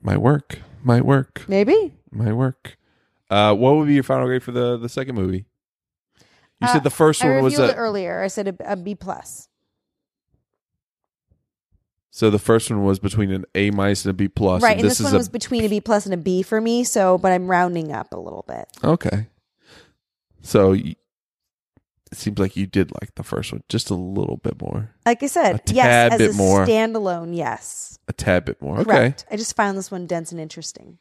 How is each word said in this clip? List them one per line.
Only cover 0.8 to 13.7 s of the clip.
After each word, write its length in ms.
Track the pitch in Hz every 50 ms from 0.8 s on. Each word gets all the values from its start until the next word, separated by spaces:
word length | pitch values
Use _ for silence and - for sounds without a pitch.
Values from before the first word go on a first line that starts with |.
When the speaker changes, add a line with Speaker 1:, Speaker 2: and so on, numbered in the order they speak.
| -
Speaker 1:
Might 220 | 127 120 120 123
work. 400 | 120 139 139 131 _ _ - - -
Speaker 2:
Maybe. 460 | 196 196 208 208 330 440 427 330 - _ _ _
Speaker 1:
Might 220 | - 110 110 110 107
work. 440 | 117 131 131 127 _ _ - - _ _ _ _ _ _ _ _ _ _ _
Uh, 260 | 95 101 104 107 104
what 220 | 101 120 127 143
would 120 | 151 151 147
be 60 | 143
your 80 | 139 127
final 240 | - 135 131 127
grade 160 | 127 127 127 127
for 100 | - 123
the, 240 | 123 123 120 123
the 120 | 120 117 117
second 260 | - - 131 131 127
movie? 300 | 113 95 92 92 92 98 _ _ _ _ _ _ _ _ _ _ _ _ _ _ _ _ _ _ _ _ _ _ _
You 80 | - 247
Speaker 2:
Uh, 40 | 247
Speaker 1:
said 100 | 190 131
the 60 | 143
first 340 | - - 165 156 156 - -
Speaker 2:
I 100 | - 262
Speaker 1:
one 100 | 269 269
was 100 | 262 285
Speaker 2:
revealed 160 | 294 269 233
Speaker 1:
a 40 | -
Speaker 2:
it 20 |
earlier. 460 | - 233 220 208 202 190 175 175 180 185
I 60 | 196
said 200 | - - 202 196
a, 240 | 185 180 - - 202
a 40 |
B 180 | 190 175 190 208
plus. 540 | - - 185 - - - - - - - _ _ _ _ _ _ _ _ _ _ _ _ _ _ _ _ _ _ _ _ _ _ _ _ _ _ _ _ _ _ _ _ _ _ _ _ _ _ _ _ _ _ _ _ _ _ _ _ _ _ _ _ _
Speaker 1:
So 200 | _ - - 110
the 80 | 104 104
first 320 | - - 113 113 110 -
one 120 | 113 104 101
was 160 | 98 98 95
between 320 | - 101 - 107 107 95
an 140 | 95 95 92 - _
A 160 | 95 101 104